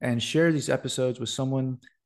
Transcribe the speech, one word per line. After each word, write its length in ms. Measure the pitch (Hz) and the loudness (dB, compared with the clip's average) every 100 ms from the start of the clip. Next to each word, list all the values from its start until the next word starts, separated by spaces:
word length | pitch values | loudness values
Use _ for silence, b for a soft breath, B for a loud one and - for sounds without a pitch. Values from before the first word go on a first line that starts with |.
and 220 | 123 117 | -2 -2
share 280 | - 156 165 | 0 4 4
these 180 | 151 139 | 4 0
episodes 520 | 131 131 - 127 123 | -2 -2 -2 -2 -2
with 80 | 117 | -6
someone, 500 | - 135 135 131 123 b b | -4 -2 0 -2 -4 b b